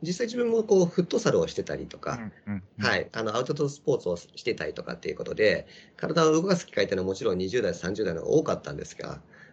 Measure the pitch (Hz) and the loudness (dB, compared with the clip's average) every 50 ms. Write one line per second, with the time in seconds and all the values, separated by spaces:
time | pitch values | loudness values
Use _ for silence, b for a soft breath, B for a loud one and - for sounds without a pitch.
0 | - 165 180 - 247 220 233 247 240 233 226 226 220 220 208 190 180 175 - - | -4 -4 -2 -2 -2 -4 0 0 0 2 2 2 4 6 6 6 6 4 2 0
1 | 175 - - 226 - - - 95 82 80 - - - - 76 76 - - - - | 0 2 0 2 2 4 4 4 2 2 -2 -6 -6 -4 -6 -6 -8 -10 -12 -10
2 | - - 71 117 113 101 - - - 104 101 95 92 - - 110 107 123 104 87 | -6 -6 -6 -6 -8 -10 -12 -14 -10 -8 -8 -8 -8 -12 -8 -2 0 2 2 2
3 | - - - 110 110 110 107 120 127 - 151 143 147 139 143 - - - 135 113 | 0 -4 -4 -4 -4 -2 0 -2 -2 -2 -2 -2 -2 -2 -2 -4 0 0 0 0
4 | - 90 87 85 - - - - - 120 104 - 78 76 - - - - - - | 0 -2 -4 -4 -6 -14 -14 -8 -4 -4 -4 -2 -4 -6 -6 -8 -8 -8 -8 -6
5 | - - - - - - - - 110 104 87 78 - B B B B B B - | -6 -6 -6 -6 -6 -6 0 4 4 4 4 2 -2 B B B B B B -6
6 | - 180 156 165 160 156 156 160 170 196 185 175 - - - 117 98 - 101 95 | -4 0 2 4 6 6 6 4 4 2 2 0 0 -4 0 0 0 2 0 -2
7 | 92 95 98 - 113 110 92 90 92 95 110 123 104 92 82 - - 90 104 104 | 0 -2 -2 -2 0 0 0 0 -2 0 0 0 0 0 -2 -2 -4 -4 -2 -2
8 | 107 92 82 - - - - 160 - - 92 85 - - 71 73 - - - - | -2 -2 -2 -2 0 4 4 4 4 2 -2 -2 -4 -8 -8 -8 -10 -12 -12 -12
9 | - - 71 71 - B B B B B | -10 -10 -10 -12 -14 B B B B B